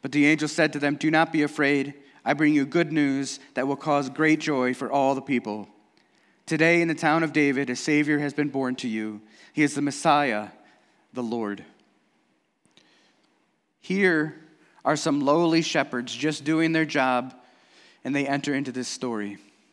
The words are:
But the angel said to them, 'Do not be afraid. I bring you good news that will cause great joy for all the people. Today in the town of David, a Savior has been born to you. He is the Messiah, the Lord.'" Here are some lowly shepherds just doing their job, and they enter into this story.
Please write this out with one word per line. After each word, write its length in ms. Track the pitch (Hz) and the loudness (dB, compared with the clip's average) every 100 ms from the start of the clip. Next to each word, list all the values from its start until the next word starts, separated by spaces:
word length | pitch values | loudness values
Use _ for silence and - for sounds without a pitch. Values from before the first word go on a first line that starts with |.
But 120 | 131 | -2
the 140 | 143 147 | 2 4
angel 200 | 156 151 | 4 0
said 260 | 160 151 | 0 0
to 40 | 147 | 2
them, 160 | 143 | -2
'Do 160 | 143 160 | 0 2
not 220 | 160 165 | 2 2
be 100 | 165 | 2
afraid. 520 | 147 147 143 143 139 139 - - | -2 0 2 2 -2 -8 -20 -10
I 100 | - | -4
bring 200 | 147 151 | 2 4
you 100 | 151 | 4
good 280 | 139 170 165 | 2 0 0
news 480 | 156 143 135 135 - - | 0 0 0 -4 -10 -10
that 120 | - 135 | -4 -2
will 100 | 139 | -2
cause 320 | 156 143 131 | 0 0 0
great 300 | 127 156 156 | 0 2 2
joy 360 | 156 139 123 | 2 0 0
for 160 | 127 127 | -2 -2
all 260 | 139 135 135 | 0 2 0
the 40 | |
people. 480 | - 123 113 104 98 _ _ _ _ _ _ _ - | 0 -2 -2 -10 -12 _ _ _ _ _ _ _ -6
Today 340 | 160 165 170 | 0 4 4
in 80 | 170 | 2
the 60 | |
town 280 | 151 160 156 | 0 0 2
of 100 | 165 | 0
David, 360 | 147 143 131 135 | 2 2 0 -4
a 60 | |
Savior 460 | 123 - 147 147 147 | -4 0 0 2 0
has 120 | 147 | -2
been 180 | 139 147 | -2 -4
born 260 | 135 127 127 | -2 -4 -4
to 120 | 127 | -4
you. 340 | 110 107 107 - - - | -4 -6 -10 -18 -20 -12
He 100 | - | 0
is 100 | 143 | 0
the 80 | 147 | 2
Messiah, 680 | 143 139 165 147 143 107 104 - _ _ _ _ _ | -4 0 2 4 2 -2 -6 -16 _ _ _ _ _
the 100 | 123 | -8
Lord.'" 420 | 117 117 107 101 - _ _ _ _ _ _ _ _ _ _ _ _ _ _ _ _ _ _ _ _ _ | -6 -4 -4 -6 -12 _ _ _ _ _ _ _ _ _ _ _ _ _ _ _ _ _ _ _ _ _
Here 600 | - 185 190 160 156 - - _ _ _ | -4 2 4 4 0 -6 -20 _ _ _
are 120 | 131 151 | 0 0
some 240 | 165 143 | 2 0
lowly 420 | 139 156 170 165 | 4 4 4 2
shepherds 520 | 160 160 131 127 - | 2 0 0 -4 -6
just 300 | 117 147 147 | -4 -4 -4
doing 280 | 143 160 165 | -2 0 2
their 140 | 160 156 | 0 0
job, 480 | 147 131 127 127 - _ _ _ - - _ | 0 2 0 -4 -14 _ _ _ -20 -20 _
and 100 | 127 | -6
they 120 | 139 139 | -4 -2
enter 280 | 143 147 | -2 -2
into 180 | 135 143 | -4 -4
this 160 | 127 120 | -6 -8
story. 500 | - 127 110 101 98 _ _ _ | -6 -6 -4 -6 -10 _ _ _